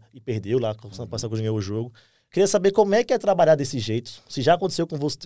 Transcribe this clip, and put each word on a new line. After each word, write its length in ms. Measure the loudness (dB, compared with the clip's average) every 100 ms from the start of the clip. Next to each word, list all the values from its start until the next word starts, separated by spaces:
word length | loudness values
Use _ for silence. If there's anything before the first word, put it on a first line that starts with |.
| _
e 80 | -16
perdeu 360 | -8 -6 -2 0
lá, 160 | 0
com 140 | -6 -12
o 60 |
Sampaio 260 | -14 -10 -8
Santa 80 | -6
Cruz 100 | -4
ganhou 160 | -2 -4
o 40 |
jogo. 300 | -4 -6 -8 -12 _ _ _
Queria 160 | 0 2
saber 240 | 2 2
como 240 | 4 4 2
é 80 |
que 80 | 2
é 60 | 0
trabalhar 380 | 0 4 4 4
desse 220 | 2 -4
jeito, 460 | -4 -4 -6 -18 -12
se 120 | -2
já 120 | 2
aconteceu 340 | 2 2 -2 -4
com 80 | -4
você, 200 | -4 -6